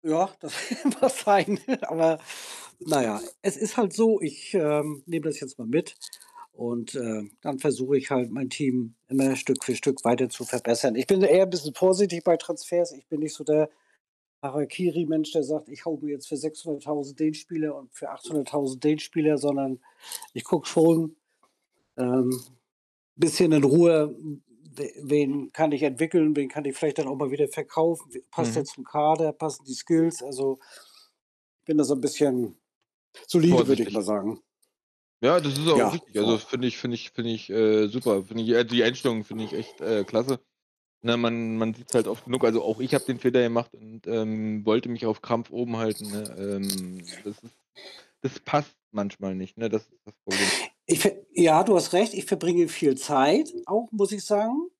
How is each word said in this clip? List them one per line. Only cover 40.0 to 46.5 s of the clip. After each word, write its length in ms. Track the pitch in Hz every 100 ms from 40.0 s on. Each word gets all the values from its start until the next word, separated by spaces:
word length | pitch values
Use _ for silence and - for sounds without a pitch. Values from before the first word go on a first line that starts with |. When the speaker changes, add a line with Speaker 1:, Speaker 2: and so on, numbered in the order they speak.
Speaker 2:
klasse. 360 | 92 113 123 127 _ _ _ _ _ _
Ne, 140 | 117 120
man, 420 | 117 117 113 113
man 160 | 113
sieht's 200 | 113 120
halt 140 | 123 101
oft 160 | 113 -
genug. 180 | 123
Also 180 | 123 113
auch 180 | - 110
ich 140 | 131
hab 120 | 139 -
den 120 | 123
Fehler 220 | 127 123
gemacht 320 | 120 117 120
und, 320 | 117 110 110 -
ähm, 580 | 113 110 110 110 107 104
wollte 220 | 113 117
mich 160 | 117 117
auf 160 | 107
Krampf 280 | - 120 117
oben 260 | 120 120 113
halten, 320 | 113 107 104
ne? 260 | 104 107 90
Ähm, 840 | 101